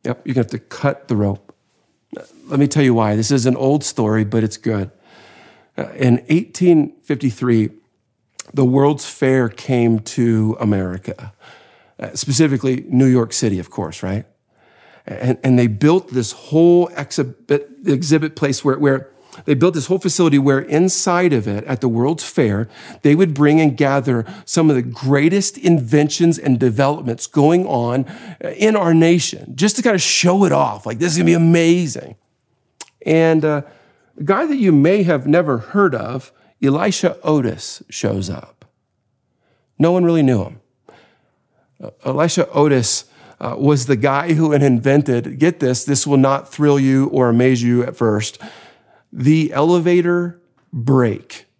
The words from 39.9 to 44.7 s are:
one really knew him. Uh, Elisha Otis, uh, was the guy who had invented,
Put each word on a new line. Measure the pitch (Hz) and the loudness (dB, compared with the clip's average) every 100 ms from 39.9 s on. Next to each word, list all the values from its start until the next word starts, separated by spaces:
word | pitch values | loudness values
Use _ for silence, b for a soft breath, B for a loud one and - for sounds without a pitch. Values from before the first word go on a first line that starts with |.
one | 180 | 2
really | 175 165 | 2 2
knew | 135 117 | 2 0
him. | 82 - _ _ _ b b b b b b b b _ | -4 -14 _ _ _ b b b b b b b b _
Uh, | - _ | -20 _
Elisha | - 135 160 180 - | -6 -2 0 0 -2
Otis, | 139 147 135 117 - - b b b | 2 2 2 0 -6 -8 b b b
uh, | - - | -10 -2
was | 139 147 123 | 2 2 0
the | 127 | 0
guy | 135 139 170 | 2 0 0
who | 156 160 | 0 2
had | 143 | 2
invented, | 143 | 2